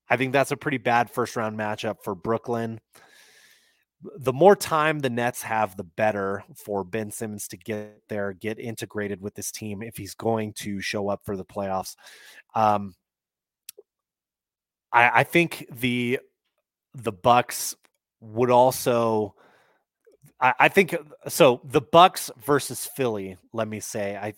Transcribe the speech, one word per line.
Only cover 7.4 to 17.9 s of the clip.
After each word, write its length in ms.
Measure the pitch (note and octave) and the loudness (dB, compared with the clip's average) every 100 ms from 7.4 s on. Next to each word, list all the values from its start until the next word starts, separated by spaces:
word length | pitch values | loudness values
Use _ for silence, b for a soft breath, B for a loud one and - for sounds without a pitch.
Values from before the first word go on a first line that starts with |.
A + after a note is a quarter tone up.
| - | -12
to 80 | F#2+ | -14
get 440 | - G#2+ G#2 G#2+ - | -10 -8 -10 -18 -10
there, 240 | G#2+ G2+ | -6 -6
get 260 | F2+ G#2+ A2 | -6 -8 -8
integrated 600 | A#2 A2 G#2+ G#2 G2+ G2 | -10 -10 -10 -8 -6 -6
with 140 | G2+ - | -10 -10
this 160 | - | -12
team 300 | - G#2+ G2 | -10 -10 -10
if 160 | A2+ - | -12 -14
he's 180 | F#2+ - | -16 -6
going 380 | A2+ A2+ G#2+ | -2 -2 -4
to 280 | - G#2 G2 | -8 -10 -8
show 280 | - G#2+ G2+ | -6 -6 -4
up 120 | G2 | -6
for 140 | - G2 | -6 -10
the 80 | F#2 | -8
playoffs. 500 | G#2 G2 F#2+ - - B B B B B A2+ | -8 -6 -6 -8 -14 B B B B B 0
Um, 400 | G#2+ G#2 G2+ F2 _ _ _ _ _ _ _ - - _ _ _ _ _ _ _ _ _ - | 2 2 -4 -16 _ _ _ _ _ _ _ -20 -20 _ _ _ _ _ _ _ _ _ 0
I, 300 | A#2+ A#2+ A#2 | 4 6 4
I 20 | |
think 440 | C#3 E3+ E3 - - | 2 2 0 -4 -14
the, 480 | B2 B2+ B2 A#2+ C3 - _ _ _ _ _ _ C#3 | -4 -2 0 -2 -4 -6 _ _ _ _ _ _ -10
the 160 | A2+ | -8
Bucks 640 | F#2 B2 B2 - - - - _ | -2 4 4 4 -6 -8 -10 _